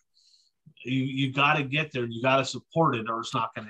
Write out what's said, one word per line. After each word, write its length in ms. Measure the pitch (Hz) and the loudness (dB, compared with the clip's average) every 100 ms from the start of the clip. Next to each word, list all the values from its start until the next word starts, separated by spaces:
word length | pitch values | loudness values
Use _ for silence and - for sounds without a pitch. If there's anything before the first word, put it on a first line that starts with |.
| _ _ _ _ _ _ _ - | _ _ _ _ _ _ _ -14
you, 200 | 120 131 | -4 -2
you 300 | 131 135 135 | 0 0 0
gotta 300 | 135 143 151 | 2 2 2
get 280 | 131 147 156 | 0 -2 -4
there 120 | 131 | -4
and 100 | 120 | -4
you 80 | 117 | -2
gotta 240 | 131 135 131 | 2 2 2
support 500 | 127 - 165 160 120 | -6 -4 2 4 2
it, 140 | 110 | -2
or 100 | 113 | -4
it's 140 | 113 | -4
not 200 | 123 110 - | -2 -4 -6
gonna 120 | 107 | -10